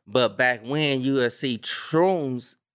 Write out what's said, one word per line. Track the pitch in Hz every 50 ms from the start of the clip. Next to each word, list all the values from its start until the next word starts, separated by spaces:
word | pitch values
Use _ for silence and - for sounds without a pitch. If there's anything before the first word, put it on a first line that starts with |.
| _
But | - 104 127 120 104 92
back | 127 127 123 123 107 110
when | 120 143 156 151 143 135 131
you | 127 135 135
would | 131 123 117
see | - - 151 131 117 110
shrooms, | - - - - - - 156 160 180 190 190 165 143 131 127 120 - - - _ _ _